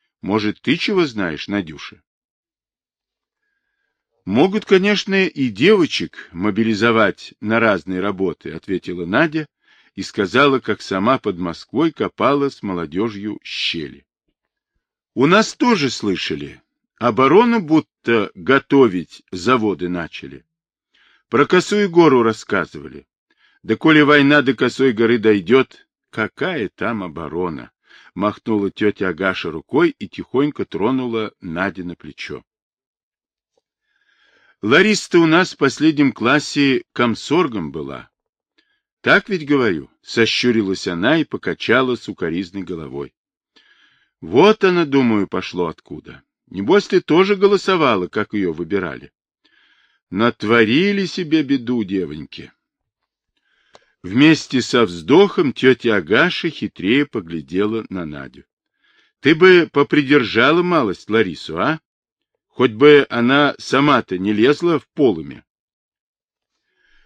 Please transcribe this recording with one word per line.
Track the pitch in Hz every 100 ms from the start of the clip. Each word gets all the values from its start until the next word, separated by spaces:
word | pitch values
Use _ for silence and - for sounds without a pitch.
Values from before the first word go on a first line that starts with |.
| _ _
Может, | 90 107 104 -
ты | - 160
чего | - 190 151
знаешь, | 110 87 76 -
Надюша? | 101 82 73 - - _ _ _ _ _ _ _ _ _ _ _ _ _ _ _ _ _ _ _ _ _ _
Могут, | 92 110 185 208 -
конечно, | 190 202 202 - 196 185
и | 147 127
девочек | 95 170 208 151 - 80 - -
мобилизовать | 85 110 101 113 101 117 113 101 - - -
на | 104 113
разные | 113 92 90 92
работы, | 101 95 92 76 73
ответила | 82 - 90 - 90 87
Надя | 117 160 156 151 _ _ _ _ -
и |
сказала, | - - 95 123 143 127
как | - 101
сама | - 95 110 131
под | 107 87
Москвой | 90 82 - 123 165
копала | - 98 - 117 143 139
с | -
молодежью | 104 87 80 87 117 101 104 -
щели. | - - - 82 69 71 _ _ _ _ _ _ _ _ _ _ _ -
У | 143
нас | 202 220 -
тоже | 247 202 135
слышали. | - 104 87 - 76 71 - _ _ _ -
Оборону | 120 113 135 185 240 233
будто | 151 156 - _ - 113 98 -
готовить | 85 135 - 139 117 90 76 - _
заводы | 92 95 127 107 80 87
начали. | 90 80 - 71 65 _ _ _ _ _ _ _ _ _
Про | 117 143
Косую | 180 - 208 202
гору | 170 160 127
рассказывали. | 113 110 - 101 78 78 73 69 - _ _ _ _ _
Да | - 110
коли | 160 156
война | 147 147 139 147
до | 127
Косой | 117 123 - 131
горы | 107 117 120
дойдет, | 110 104 85 131 127 _ _ _ _
какая | - 104 - 170 156 98
там | - 104 110
оборона? | 90 73 76 82 90 69 60 _ _ - _ 90
Махнула | 104 - 117 107 98
тетя | - 107 - 95
Агаша | 78 95 92 85
рукой | 78 - 131 170 -
и | 101
тихонько | - - 127 147 - 98
тронула | 82 107 131 123 113 107 -
Надя | 87 82 98 87 90
на | -
плечо. | 76 - - 64 - _ _ _ _ _ _ _ _ _ _ _ _ _ _ _ _ _ _ _ _ _
Лариса-то | 104 151 208 202 - 170
у | 160
нас | 165 175
в | -
последнем | 139 - 156 143 139
классе | - 113 143 - 143 139 127 -
комсоргом | - 120 104 - 160 156 107 76
была. | 76 69 64 - _ _ _ _ _ _ _ _ _
Так | 123 180 -
ведь | 185 143
говорю, | 143 113 80 65 _
сощурилась | - 117 113 - 123 113 95 92 95
она | 85 117 160
и |
покачала | 143 107 92 82 - 123 131 120
сукоризной | - 95 85 85 90 98
головой. | 87 85 69 69 67 _ _ _ _ _ _ _ _ _ _ _
Вот | 80 113 214 220 190
она, | 175
думаю, | 151 139 120 107 92
пошло | 92 - 90 85
откуда. | - - 76 - - _ _ _
Небось, | 92 104 202 -
ты | 185
тоже | - 160 190 196
голосовала, | 196 196 - 185 139 101 87
как | 110 104
ее | 104 92
выбирали. | 78 82 98 87 64 69 _ _ _ _ _ _ _ _ _ _
Натворили | 95 117 - 107 117 107 139 202 202 185
себе | - 156 156
беду, | 135 139 117 123 95
девоньки. | 98 80 78 69 - 73 _ _ _ _ _ _ _ _ _ _ _ _ - _ _
Вместе | 92 127 156 147 - 131
со | - 123 101
вздохом | 85 80 160 202 - 147
тетя | - 135 123 117 104
Агаша | 80 117 170 - 170
хитрее | - 104 - 92 135 143
поглядела | 113 82 82 69 90 107 110 -
на | 95 78
Надю. | 73 65 65 _ _ _ _ _ _ _ _
Ты | 139 160
бы | 185 175 156
попридержала | 143 143 151 135 143 104 104 131 170
малость | 180 165 107 85 -
Ларису, | 110 95 73 - 80
а? | 123 160 _ _ _ _ _ _ _
Хоть | - 127
бы | 107 147 143 135
она | 120 120 143 143 -
сама-то | - 139 147 127 - 90
не | 98
лезла | 104 123 147 170 156
в | -
полымя. | - 135 82 71 64 _ _ _ _ _ _ _ _ _ _ _ _ _ _ _ _